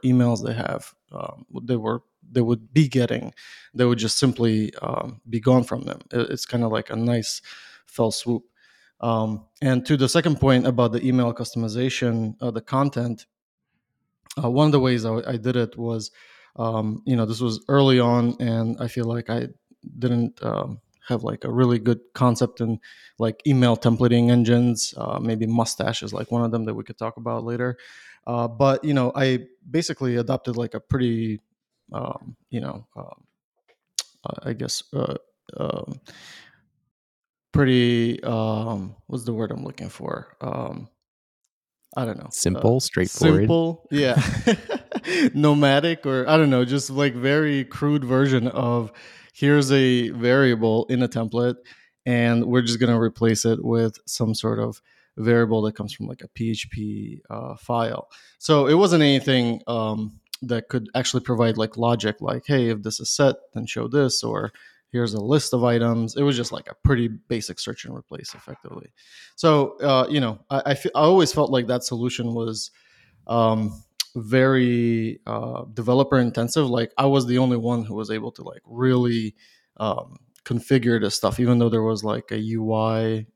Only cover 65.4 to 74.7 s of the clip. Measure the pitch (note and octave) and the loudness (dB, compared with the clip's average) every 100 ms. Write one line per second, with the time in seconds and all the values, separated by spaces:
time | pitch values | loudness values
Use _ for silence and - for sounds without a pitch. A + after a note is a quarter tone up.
65.4 | - B2 B2 A#2 A#2 A#2 A2 C3+ C#3+ B2 | 2 0 2 2 2 0 -2 0 0 0
66.4 | A#2 - - - - B2 A#2 A2 - A#2 | -4 -10 -14 -2 0 2 0 -4 -8 -6
67.4 | - - - - - - - - - - | -6 -10 -10 -12 -12 -16 -16 -16 -16 -18
68.4 | - - - - - _ _ - - - | -18 -20 -18 -20 -20 _ _ -20 -20 0
69.4 | E3 D3+ C#3 - C#3 C3 B2+ D3 A#2+ G#2 | 4 4 2 0 2 2 2 0 -2 -4
70.4 | - C#3 C#3+ C3+ D#3 C#3+ D#3 F#3+ D3+ D#3 | -6 -4 -2 -2 -2 2 6 6 4 2
71.4 | C3 C3 A#2 B2 - A#2 A#2+ - A#2 A#2 | 2 0 0 -2 -4 -4 -4 -4 -4 -4
72.4 | A2+ A2 - _ _ _ _ _ - A#2 | -6 -8 -12 _ _ _ _ _ -2 2
73.4 | A2+ A2 G#2+ - _ - - B2 G#2+ C3 | 4 2 -2 -6 _ -14 -12 -10 0 2
74.4 | C3+ C3 B2 | 4 4 2